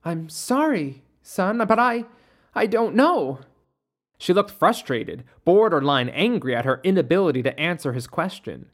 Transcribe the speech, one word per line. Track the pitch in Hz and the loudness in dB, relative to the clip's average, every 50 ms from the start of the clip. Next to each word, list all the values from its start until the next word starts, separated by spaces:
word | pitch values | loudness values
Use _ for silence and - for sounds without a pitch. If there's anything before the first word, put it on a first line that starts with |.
| _ | _
I'm | 165 170 165 165 156 | -6 -8 -6 -8 -10
sorry, | - - - - 247 269 302 311 277 185 151 139 139 - _ _ _ _ | -12 -14 -6 -4 -2 0 0 0 -2 -2 -4 -8 -10 -14 _ _ _ _
son, | _ - - - 185 190 220 240 226 | _ -12 -6 -4 -4 -2 -2 -2 0
but | 196 220 226 | 0 2 2
I, | 240 247 233 240 233 233 - _ _ _ _ _ _ _ _ | 2 0 0 -4 -8 -10 -18 _ _ _ _ _ _ _ _
I | - 214 | -2 -2
don't | 214 214 240 233 208 147 | 0 0 0 0 0 2
know." | 214 269 330 359 269 156 131 139 131 - _ _ _ _ _ _ _ _ _ _ _ _ _ _ | 2 2 2 2 0 -2 -4 -6 -10 -14 _ _ _ _ _ _ _ _ _ _ _ _ _ _
She | _ - - 180 | _ 0 4 4
looked | 196 202 202 | 4 4 0
frustrated, | - - 160 185 233 - - - 135 113 110 - - 123 - _ _ _ _ | -2 2 2 2 2 2 -4 -6 -4 -4 -4 -8 -12 -14 -16 _ _ _ _
borderline | 165 175 202 220 220 170 147 135 143 143 135 123 123 | 6 6 6 6 6 4 2 2 2 2 2 0 -2
angry | - 131 180 233 247 175 131 127 123 | -2 0 0 0 0 -2 -2 -2 -2
at | 120 123 | -2 0
her | 131 131 127 - | 0 -2 0 0
inability | 185 190 185 156 123 160 190 196 170 135 131 120 | 0 0 0 2 2 2 2 2 2 0 0 -2
to | 131 123 - | -4 -4 -2
answer | 151 170 180 160 - 143 117 | -4 -4 -4 -4 -6 -6 -6
his | 113 117 | -6 -8
question. | - - - 165 185 185 - _ 113 80 62 - _ | -8 -6 -6 -6 -6 -6 -10 _ -14 -14 -14 -18 _